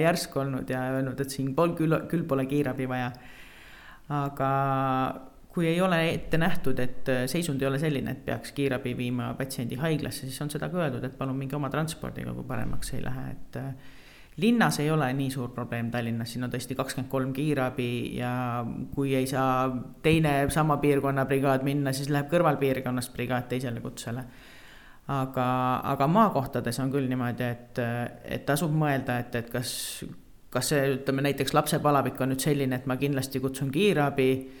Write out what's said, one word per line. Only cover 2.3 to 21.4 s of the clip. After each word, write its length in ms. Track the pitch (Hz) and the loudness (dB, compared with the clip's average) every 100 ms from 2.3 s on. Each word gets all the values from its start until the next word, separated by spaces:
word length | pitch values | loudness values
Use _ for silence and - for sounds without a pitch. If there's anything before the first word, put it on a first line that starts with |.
pole 160 | 135 131 | 0 2
kiirabi 400 | 147 135 127 127 | 0 0 -2 -2
vaja. 220 | 127 123 - - - - - - - - - - | -2 -4 -6 -14 -20 -20 -20 -20 -20 -20 -18 -6
Aga 340 | 147 139 139 135 135 139 135 135 131 131 - - - - | -2 -2 -2 0 2 2 2 0 0 -2 -4 -12 -20 -8
kui 140 | - 165 | -2 0
ei 140 | 170 | 2
ole 140 | 185 170 165 | 4 4 2
ette 320 | 165 - 160 | 0 2 4
nähtud, 400 | 165 165 - 127 | 6 6 6 4
et 300 | 123 - - 127 127 | 4 2 2 2 0
seisund 300 | 170 170 135 | 0 -2 0
ei 60 | 135 | 0
ole 140 | 135 | 0
selline, 320 | 156 135 - | 0 0 -2
et 100 | 127 | -4
peaks 300 | - 120 - - | -4 -6 -6 -2
kiirabi 380 | 139 123 127 123 | -2 0 -2 -4
viima 320 | 123 123 120 123 | -2 -2 -4 -4
patsiendi 380 | 131 - 117 120 | -6 -4 -4 -2
haiglasse, 460 | 160 156 - - | 0 0 -2 -6
siis 160 | 135 127 | -8 -6
on 80 | 147 | -4
seda 200 | 147 151 | -4 -4
ka 80 | 180 151 | -2 -2
öeldud, 180 | 120 | -2
et 140 | 127 - | -6 -4
palun 180 | 135 131 | -4 -4
minge 220 | 135 147 | -4 -4
oma 120 | 135 | -2
transpordiga, 580 | 143 160 - 127 117 123 | -2 -2 -4 -8 -8 -8
kui 140 | 120 123 | -8 -6
paremaks 480 | 117 120 120 - 131 | -2 0 0 0 -2
ei 80 | |
lähe. 240 | - 131 131 | -4 -4 -6
Et, 260 | - - 123 | -10 -10 -8
äh, 400 | 135 135 - - - - - - | -8 -10 -14 -20 -20 -20 -16 0
linnas 440 | 208 240 165 - | 2 4 4 2
ei 100 | 147 | 2
ole 220 | 160 131 | 2 2
nii 180 | 135 135 | 0 -2
suur 220 | 135 123 | -2 -6
probleem 360 | 120 120 120 117 | -6 -6 -4 -2
Tallinnas, 420 | 120 117 113 117 | -2 -2 -2 -4
siin 140 | 123 123 | -4 -4
on 60 | |
tõesti 220 | 120 - 135 | -4 -4 -4
kakskümmend 320 | 131 - 127 | -4 -4 -2
kolm 220 | 135 131 | -2 -2
kiirabi 840 | 131 151 139 127 123 120 120 - 123 | -2 0 0 0 -2 -2 -2 -4 -4
ja 140 | 123 123 123 120 117 - 135 | -2 -2 -2 -2 -4 -6 -6
kui 200 | - 135 | -4 0
ei 140 | 135 127 | 2 2
saa 380 | 135 131 131 131 123 - - | 0 2 2 2 -2 -6 0
teine 320 | 160 160 151 139 143 | 4 6 6 4 4
sama 260 | 165 156 143 | 4 4 4
piirkonna 440 | 147 143 139 139 135 | 4 4 2 2 2
brigaad 320 | 135 | 4